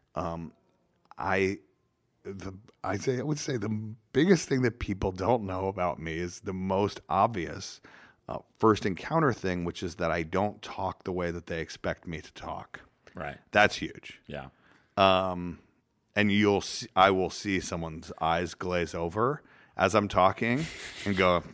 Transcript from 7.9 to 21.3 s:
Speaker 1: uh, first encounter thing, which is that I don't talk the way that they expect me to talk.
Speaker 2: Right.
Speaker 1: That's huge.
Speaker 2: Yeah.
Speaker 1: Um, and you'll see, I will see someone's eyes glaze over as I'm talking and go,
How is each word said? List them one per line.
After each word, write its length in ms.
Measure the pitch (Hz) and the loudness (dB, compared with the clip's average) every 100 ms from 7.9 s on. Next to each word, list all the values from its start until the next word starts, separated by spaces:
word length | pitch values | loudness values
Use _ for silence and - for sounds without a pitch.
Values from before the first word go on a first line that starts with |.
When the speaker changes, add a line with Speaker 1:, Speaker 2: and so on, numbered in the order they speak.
| - - _ - | -20 -20 _ -12
Speaker 1:
uh, 100 | - - - | -12 -12 4
first 260 | 113 104 | 6 6
encounter 480 | 107 85 - 160 151 | 2 -4 -2 2 2
thing, 320 | 110 92 90 | 0 -2 -2
which 180 | 85 - | -4 -6
is 120 | 92 82 | -8 -4
that 140 | 82 | -2
I 120 | 85 | -2
don't 360 | 80 92 104 - | -2 -2 -2 -4
talk 420 | - - 95 - | -12 -8 -8 -6
the 80 | - | -6
way 180 | 90 87 | -4 -4
that 160 | 85 - | -6 -8
they 140 | 82 | -8
expect 460 | 80 - 90 82 - | -8 -8 -6 -6 -8
me 140 | 78 | -10
to 120 | - | -12
talk. 480 | - 82 - - - - _ _ - | -14 -12 -12 -12 -18 -20 _ _ -12
Speaker 2:
Right. 220 | 73 69 _ | -10 -12 _
Speaker 1:
That's 260 | 104 104 - | 4 4 4
huge. 440 | 82 - - - - | -8 -10 -18 -18 -12
Speaker 2:
Yeah. 220 | 73 65 - _ _ _ - | -12 -12 -18 _ _ _ 4
Speaker 1:
Um, 640 | 95 92 95 90 87 85 _ _ _ _ _ | 4 4 0 -4 -6 -10 _ _ _ _ _
and 160 | 104 104 | 2 4
you'll 300 | 101 104 98 | 4 4 4
see, 260 | - - 120 | 0 -8 0
I 160 | - 98 | 6 6
will 200 | 95 90 | 6 0
see 300 | - 104 92 | -4 -2 -2
someone's 520 | - 87 82 80 80 - | -2 -6 -6 -10 -12 -4
eyes 340 | 80 82 87 | 0 0 -2
glaze 400 | - 95 87 82 | -6 -4 -2 -2
over 480 | 87 85 101 120 156 - - _ - | -4 -4 -2 -2 -4 -12 -20 _ 0
as 180 | 98 | 2
I'm 140 | 104 101 | 4 2
talking 560 | 101 92 - 117 127 160 - - - | 4 2 2 0 -2 -4 -10 -14 -8
and 100 | 101 95 | -2 2
go, 260 | 92 | 4